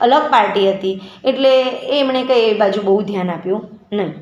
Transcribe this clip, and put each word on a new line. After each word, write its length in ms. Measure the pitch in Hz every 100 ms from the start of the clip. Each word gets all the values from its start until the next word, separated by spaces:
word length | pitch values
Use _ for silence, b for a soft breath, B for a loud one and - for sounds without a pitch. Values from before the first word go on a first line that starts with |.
અલગ 300 | 233 285 294
પાર્ટી 400 | 254 202 202 196
હતી 300 | 190 190 190 B B
એટલે 380 | 262 262 269 262 254 247 - 285
એમણે 220 | 269 262
કંઈ 160 | 254 247
એ 200 | 226 208
બાજુ 240 | 202 196
બહુ 200 | 196 196
ધ્યાન 280 | 202 202 180
આપ્યું 380 | 165 180 208 - - _
નહીં. 200 | 208 170 -